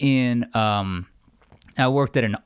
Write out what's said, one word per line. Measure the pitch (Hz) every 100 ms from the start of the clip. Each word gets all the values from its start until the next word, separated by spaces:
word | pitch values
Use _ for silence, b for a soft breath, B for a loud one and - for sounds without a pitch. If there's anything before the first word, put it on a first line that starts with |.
in, | 139 131 123 120 117 113
um, | 107 104 98 90 90 _ _ _ _ - - -
I | 131
worked | 139 135 135
at |
an | 110 107